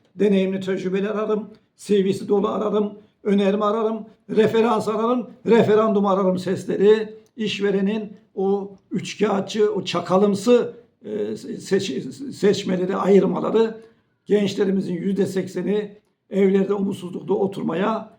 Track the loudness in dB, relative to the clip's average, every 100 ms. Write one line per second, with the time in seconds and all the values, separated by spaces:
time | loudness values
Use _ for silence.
0 | _ 0 2 4 2 -2 -4 -4 -2 -2
1 | -2 -4 -2 -4 -6 -14 _ _ 0 2
2 | 2 0 0 0 0 -2 -2 0 -2 -6
3 | -20 _ 0 2 2 2 0 0 -2 -4
4 | -10 -18 -2 2 4 4 2 2 0 -2
5 | 0 -2 -4 -6 4 4 6 4 4 2
6 | 2 2 0 0 -2 -4 -4 2 4 4
7 | 2 -12 _ -6 -4 -2 0 0 0 -2
8 | -6 -14 _ -4 0 0 -4 -14 _ -8
9 | -6 -2 0 0 -2 0 0 0 -4 -4
10 | 2 2 4 2 4 4 2 -8 -20 _
11 | -10 -6 -6 -6 -10 -12 -2 -2 -2 -6
12 | -10 -12 -14 -2 0 0 0 -4 -2 -2
13 | 4 4 4 0 -2 0 0 -4 -18 _
14 | _ _ -2 0 0 -2 0 0 -2 -4
15 | -2 -2 -2 -4 -6 -6 -4 -4 -4 -12
16 | _ _ _ 2 4 4 2 -2 -4 -6
17 | -10 -10 -4 -2 -2 -4 -4 -2 -2 -4
18 | -8